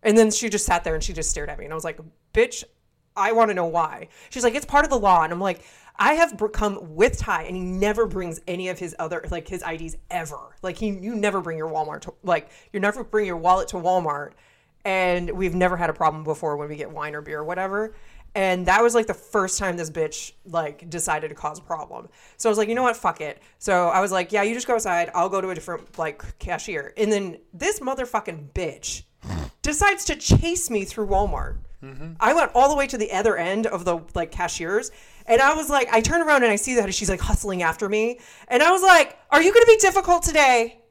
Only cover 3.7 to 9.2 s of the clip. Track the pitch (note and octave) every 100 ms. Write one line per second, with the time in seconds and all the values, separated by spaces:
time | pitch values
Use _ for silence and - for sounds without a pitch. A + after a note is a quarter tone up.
3.7 | E3+ D#3 - - _ - C4 B3 B3 -
4.7 | C#4 D4 C4 G3+ F3 D#3+ E3+ G3 F3 -
5.7 | - - - G#3 D4+ E4+ G#3 G#3+ - G#3
6.7 | G3 E3+ D#3 A#3+ - - F3 D#3+ F#3 F3+
7.7 | F#3 G#3 G#3+ A3 F#3+ F3 D#3+ - F3 F#3
8.7 | F3+ F3+ - D#3+ E3+